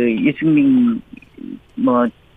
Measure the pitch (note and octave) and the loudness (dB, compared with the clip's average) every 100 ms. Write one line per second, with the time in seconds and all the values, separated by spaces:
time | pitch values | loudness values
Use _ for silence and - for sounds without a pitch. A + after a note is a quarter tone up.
0 | A#2+ A2 B2+ D3 D#3+ D3+ C#3 C3 A#2+ A2+ | -2 0 -2 -2 0 2 2 2 2 -2
1 | - - - - - - _ - C3 B2 | -8 -20 -20 -20 -18 -18 _ -4 0 0
2 | A#2+ - _ | 0 -4 _